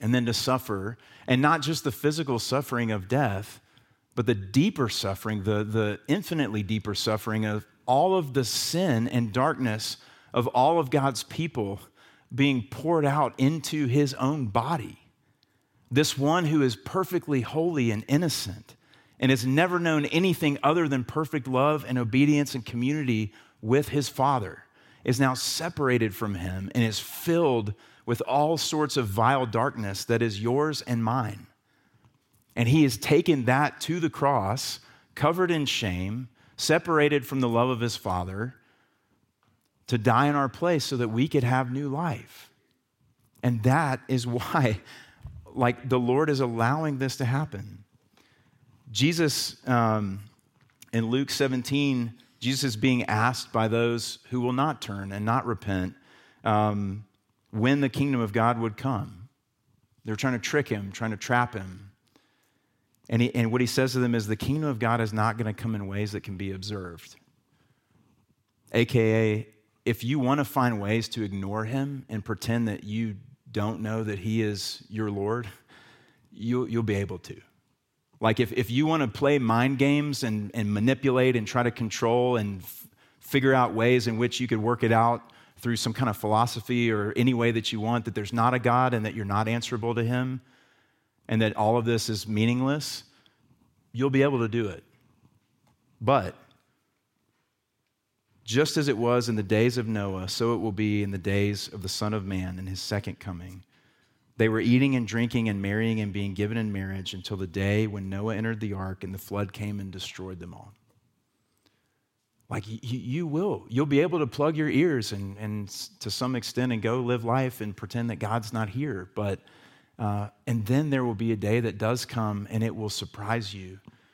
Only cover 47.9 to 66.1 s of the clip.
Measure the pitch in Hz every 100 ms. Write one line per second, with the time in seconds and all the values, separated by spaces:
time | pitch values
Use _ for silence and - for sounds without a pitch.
47.9 | _ _ _ _ _ _ _ _ _ -
48.9 | 107 143 170 156 - - - - 123 113
49.9 | 107 104 98 104 _ _ _ _ _ -
50.9 | 117 113 127 139 - 139 127 120 139 143
51.9 | 127 117 - _ - 117 135 135 107 131
52.9 | 123 - 107 117 127 - 117 110 117 117
53.9 | 117 113 - - 123 123 127 151 135 -
54.9 | 98 98 101 107 127 117 107 101 95 90
55.9 | - _ - _ _ 113 107 107 104 101
56.9 | 101 - _ _ _ _ 110 123 143 139
57.9 | 135 143 131 110 110 113 117 113 107 135
58.9 | 117 - 92 110 _ _ _ _ _ _
59.9 | _ 113 107 135 120 - 147 - 107 98
60.9 | 98 113 104 - 123 120 104 95 92 98
61.9 | _ _ _ _ _ _ _ _ _ _
62.9 | _ - 117 120 - 113 123 120 - 131
63.9 | 127 123 117 104 107 123 147 151 120 113
64.9 | 117 110 110 110 110 110 104 117 107 98
65.9 | 98 104